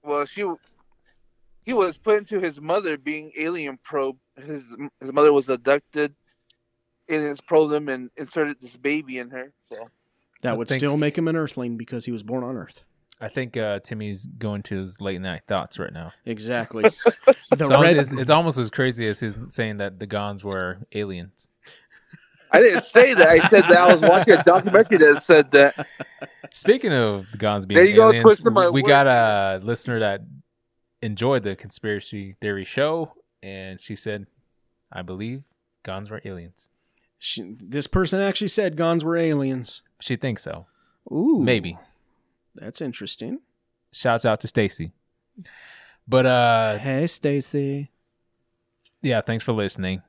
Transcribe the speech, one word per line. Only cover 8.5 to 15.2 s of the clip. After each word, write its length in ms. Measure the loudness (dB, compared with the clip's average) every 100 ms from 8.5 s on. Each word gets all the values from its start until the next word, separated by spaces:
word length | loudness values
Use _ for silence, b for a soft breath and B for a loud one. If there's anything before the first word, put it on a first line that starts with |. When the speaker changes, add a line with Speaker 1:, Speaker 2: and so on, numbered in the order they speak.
| -6
Speaker 1:
this 160 | -18 -8
baby 420 | -4 -4 -6 -14
in 120 | -12
her. 220 | -16 -16 _ _
So 200 | -18 -18 _ _ _ _ _
Speaker 2:
that 80 | -6
Speaker 3:
I 40 | -6
Speaker 2:
would 120 | -6
Speaker 3:
think 120 | -4
Speaker 2:
still 160 | -2 0
make 220 | -2 -2
him 100 | -4
an 80 | -4
earthling 400 | -6 -8 -10 -10
because 280 | -10 -12 -10
he 60 |
was 100 | -12
born 220 | -8 -10
on 120 | -8 -12
Earth. 280 | -16 -20 _ _ _ -16
Speaker 3:
I 80 | -10
think, 280 | -10 -8 -6
uh, 240 | -6 -6
Timmy's 460 | -8 -12 -10 -12 -14
going 360 | -10 -8 -8
to 120 | -8 -10
his 240 | -10 -10
late 200 | -8 -8